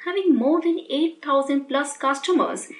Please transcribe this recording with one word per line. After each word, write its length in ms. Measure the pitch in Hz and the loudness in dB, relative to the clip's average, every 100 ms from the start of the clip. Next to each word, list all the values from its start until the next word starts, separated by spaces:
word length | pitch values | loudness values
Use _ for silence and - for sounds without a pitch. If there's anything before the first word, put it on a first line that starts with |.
| 349 | -6
having 280 | 381 381 | -2 2
more 260 | 247 247 330 | 4 4 2
than 240 | 330 330 - | 2 -2 -2
eight 340 | 269 320 - | -2 -2 -2
thousand 420 | 294 277 269 277 277 | 0 0 2 -2 0
plus 300 | 269 285 - | -2 -4 -4
customers 720 | 269 277 - 330 - - - - | -2 -2 0 2 0 -4 -10 -18